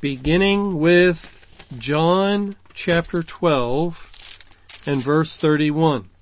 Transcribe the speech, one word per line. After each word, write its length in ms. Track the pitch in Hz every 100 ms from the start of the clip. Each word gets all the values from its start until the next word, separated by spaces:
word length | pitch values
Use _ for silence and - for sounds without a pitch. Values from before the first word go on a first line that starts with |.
beginning 760 | 180 135 135 170 196 202 202 175
with 840 | 160 175 180 170 - - - - - 127
John 800 | 113 147 160 185 196 208 202 196 _
chapter 500 | - - 170 165 175
twelve 880 | 165 - 175 143 120 131 170 165 - - - - - - _ - -
and 160 | 139
verse 360 | 127 151 160 -
thirty-one. 720 | 160 151 151 147 160 135 92 _